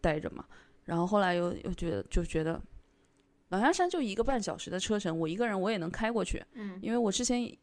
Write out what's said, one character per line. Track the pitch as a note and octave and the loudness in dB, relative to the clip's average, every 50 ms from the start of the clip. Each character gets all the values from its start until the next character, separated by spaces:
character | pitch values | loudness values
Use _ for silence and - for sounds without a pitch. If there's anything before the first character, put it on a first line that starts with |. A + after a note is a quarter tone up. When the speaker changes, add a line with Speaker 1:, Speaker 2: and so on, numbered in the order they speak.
Speaker 1:
待 | - E3+ D3+ D#3 | 0 0 2 0
着 | - - | -2 -4
吗？ | - - - - - - - - - - _ | -6 -8 -12 -16 -20 -20 -20 -20 -20 -16 _
然 | - E3+ | -2 0
后 | E3+ F3 | 0 2
后 | F3+ G#3 G#3 | 4 4 4
来 | G3 F3+ F3+ | 4 4 2
又， | F3 F3 F3 - - - | 2 0 0 -2 -4 -6
又 | - F3+ | -6 -6
觉 | - F3 E3+ | -4 -2 -2
得， | G#2 G2 - | -2 -2 -4
就 | - - F3+ E3+ | 0 0 0 0
觉 | - - D#3+ D#3 | 2 0 0 0
得 | D#3+ E3 - - - - - - _ _ _ _ _ _ _ _ _ _ _ _ _ | 0 -2 -4 -8 -12 -18 -20 -20 _ _ _ _ _ _ _ _ _ _ _ _ _
狼 | F3+ F#3+ | 0 4
牙 | A3+ C#4+ F4+ | 4 4 6
山 | - F4+ F4+ | 4 2 2
就 | - F4 | 2 0
一 | C4+ G#3+ F#3+ | -2 0 0
个 | G#3+ A3 | 0 2
半 | B3+ C4+ A#3+ | 2 2 2
小 | G3+ - - | 0 -2 -4
时 | - - - | -6 -6 -6
的 | E3+ F#3 | -4 -4
车 | F#3 - G#3+ | 0 0 0
程， | G#3 G3+ F3 D#3+ E3 | 0 0 0 0 0
我 | E3 | 0
一 | D#3 E3+ | 0 0
个 | G3+ A#3+ A#3 | 0 0 0
人 | G3+ F#3+ | 0 0
我 | F3+ G#3 | 0 0
也 | A3+ G3 | 0 -2
能 | D#3+ E3+ | -2 -4
开 | - - A3 A3 A#3+ | -4 -2 -2 0 0
过 | G#3+ F3+ | 0 0
去。 | - - - - - - | 0 -2 -6 -6 -10 -12
Speaker 2:
嗯。 | A#3+ G#3+ G3+ F#3 F#3+ | -10 -10 -10 -8 -6
Speaker 1:
因 | F#3+ - A3+ | -4 0 2
为 | |
我 | A#3+ A#3+ G3+ | 2 2 2
之 | G3 - B3 | 2 2 2
前 | A#3 B3 A#3+ A#3+ - - - | 2 2 0 0 -4 -6 -12